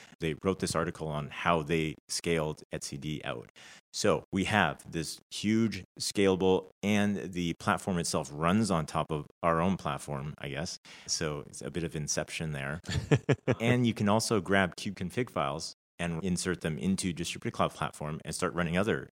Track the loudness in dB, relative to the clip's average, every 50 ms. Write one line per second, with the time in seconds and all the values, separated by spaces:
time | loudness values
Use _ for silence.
0 | -20 -20 -10 _ -4 -4 -4 0 0 0 0 0 -2 0 0 0 0 0 -2 -4
1 | -6 -4 -4 -4 -6 -6 -8 -2 2 4 4 4 4 2 2 2 2 0 -4 -8
2 | _ -8 -8 -4 0 0 2 2 0 -2 -4 -8 -10 -10 -10 -8 -8 -8 -10 -8
3 | -6 -6 -6 -6 -6 -8 -8 -8 -10 -14 _ -20 -20 -20 -20 -20 _ _ -6 0
4 | 2 4 4 2 0 -2 -2 0 2 4 6 6 4 4 2 -4 -10 -8 -6 -6
5 | -4 -6 -8 -12 -14 _ -10 -4 0 2 2 4 2 2 0 -4 -10 -14 _ -6
6 | -6 -2 2 4 4 6 6 6 6 4 4 4 2 -2 -10 _ 0 2 2 4
7 | 4 2 0 -2 -4 -6 -4 -2 -2 -2 -2 0 0 0 0 2 0 -2 -2 0
8 | 0 0 0 -2 -2 -4 -4 0 2 4 4 4 4 2 2 0 0 0 -2 -2
9 | -2 -2 -4 -4 -6 -8 -8 _ 2 2 4 4 4 2 0 0 -2 -4 -4 -4
10 | -6 -6 -6 -6 -6 -8 -8 -8 -8 -8 -6 -6 -6 -6 -8 -12 -14 -20 -20 -16
11 | -8 -6 -4 -2 -2 -2 -2 -4 -8 -10 -12 -12 -10 -6 -4 -4 -4 -4 -4 -4
12 | -4 -2 -2 -2 -2 -4 -6 -6 -6 -4 -4 -4 -4 -6 -6 -6 -6 -4 -4 -4
13 | 4 4 4 4 4 2 0 2 _ 0 0 2 2 2 2 4 4 2 2 2
14 | 2 4 4 4 4 2 2 2 2 4 4 4 4 4 0 -4 -8 -8 -6 -6
15 | -6 -4 -2 -4 -4 -2 -2 -2 -2 0 -2 -4 -8 -10 -12 -16 _ _ _ -6
16 | -4 -2 -2 -2 0 0 0 0 0 -2 -2 0 -2 -2 -2 0 0 0 0 2
17 | 0 -2 -2 -2 -4 -6 -6 -6 -8 -6 0 0 0 0 0 -2 -6 -6 -6 -6
18 | -6 -6 -6 -6 -8 -8 -4 -2 -2 -2 0 0 0 2 2 2 2 2 0 0
19 | -2 -8 -16